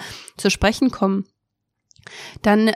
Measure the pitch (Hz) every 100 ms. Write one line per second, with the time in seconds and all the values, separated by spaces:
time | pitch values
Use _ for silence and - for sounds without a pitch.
0 | - - - - 196 - 196 214 254 -
1 | 196 196 - _ _ _ _ _ _ _
2 | - - - - 214 214 220